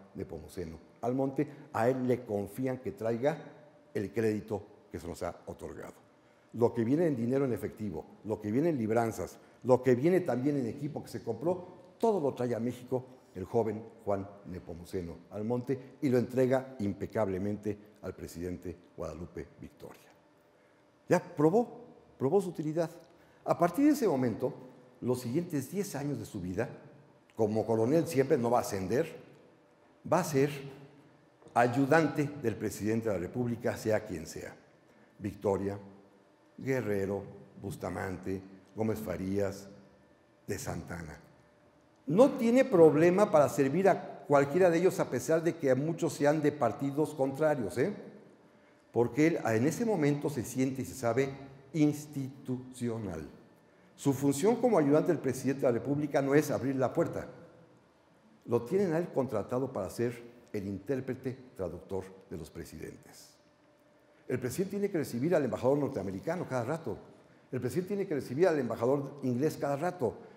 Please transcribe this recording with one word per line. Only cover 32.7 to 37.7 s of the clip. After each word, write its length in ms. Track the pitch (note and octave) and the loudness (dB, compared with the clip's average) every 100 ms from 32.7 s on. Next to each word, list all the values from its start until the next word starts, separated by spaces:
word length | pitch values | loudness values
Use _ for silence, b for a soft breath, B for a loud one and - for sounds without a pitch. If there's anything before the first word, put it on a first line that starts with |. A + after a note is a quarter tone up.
| - G2+ A2+ A2 | -4 -2 0 0
de 60 | F#2 | -2
la 40 | |
República, 560 | A2+ B2 A#2+ A#2 A#2 G2+ | -4 -4 -4 -2 -4 -2
sea 300 | G#2+ G#2 - | 0 0 0
quien 200 | E2+ D#2+ | -8 -8
sea. 300 | - - - - _ _ b b _ | -12 -14 -16 -20 _ _ b b _
Victoria, 600 | G2+ - G#2 F#2+ G2 G2+ - - - _ _ _ _ - | -8 -2 0 0 0 -6 -12 -20 -20 _ _ _ _ -12
Guerrero, 640 | B2 C3 G#2 G2+ G2 G2+ G2+ - - F#2 | -2 -2 0 -2 0 -4 -6 -16 -20 -12
Bustamante, 800 | G2 | -10